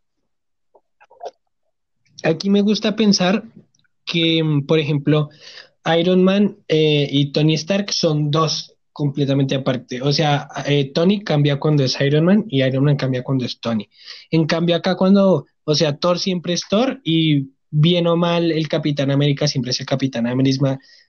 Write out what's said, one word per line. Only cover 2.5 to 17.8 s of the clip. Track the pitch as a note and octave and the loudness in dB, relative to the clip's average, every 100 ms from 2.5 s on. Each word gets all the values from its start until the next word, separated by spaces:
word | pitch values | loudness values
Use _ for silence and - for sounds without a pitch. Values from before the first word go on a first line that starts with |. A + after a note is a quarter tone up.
| G3+ | 2
gusta | G3+ G#3 G#3+ G3+ | 2 0 -2 0
pensar | G#3 G3 F#3 G#3+ - - - _ _ _ - | 2 2 2 0 -4 -20 -20 _ _ _ -6
que, | E3+ E3 E3 | -2 2 2
mm, | D#3 D3 C#3+ | 2 0 2
por | D#3+ | 0
ejemplo, | D3 D3 D3 D3+ D3 - - - - _ E3 E3+ | 2 -2 2 0 0 -8 -20 -20 -20 _ -2 0
Iron | F3 F#3 | 2 4
Man, | F#3 G3+ G3+ - - | 4 2 0 -2 -2
eh, | D#3 D#3 D3 C#3+ | 2 2 2 0
y | C#3+ C#3+ | 0 0
Tony | D3+ D#3 | 0 0
Stark | D#3 - G3 G3+ | 0 -2 -4 -2
son | - E3+ D3+ D3 | -2 0 0 0
dos | D#3+ D3+ - - _ _ | 0 0 -4 -10 _ _
completamente | - D3 C#3+ C3+ C#3 C3 C#3 | -6 -4 -2 -2 0 0 -2
aparte. | C3+ B2+ - B2 | -2 -4 -6 -6
O | C#3+ | -2
sea, | C#3+ D3+ C#3+ - - C#3+ | 0 0 -2 -4 -8 -2
eh, | C#3+ C#3 | -2 0
Tony | E3 F3+ G3+ | 0 0 0
cambia | G#3 D3+ C#3+ C#3+ | 0 0 0 0
cuando | D#3 D3 | 0 0
es | C3 - | 0 0
Iron | C#3 D3+ E3+ | 0 2 2
Man | G#3 A3 | 2 2
y | C3+ | 0
Iron | C3 C3+ | 0 2
Man | D3 C#3+ | 0 0
cambia | C3 B2+ | -2 -4
cuando | C3+ C3 A2+ | -2 -4 -4
es | - | -6
Tony. | A#2 A2 - _ - - - | -6 -4 -6 _ -20 -20 -4
En | D#3+ D#3 | -2 0
cambio | E3+ E3+ E3+ | 0 0 0
acá | F#3+ F3+ | 0 0
cuando, | F#3+ G3+ G3 D3+ - _ | 4 4 4 2 -2 _
o | - D3 | -2 0
sea, | D#3 C#3+ | 0 0
Thor | F3 F3 | -2 0
siempre | G3 F3+ F3 | -2 -4 -4
es | F3 - | -6 -2
Thor | G3+ C4+ - | 0 0 -4
y | D#3+ E3 D#3+ C#3+ C3+ _ - | -2 0 2 2 -2 _ -6
bien | D3+ | 2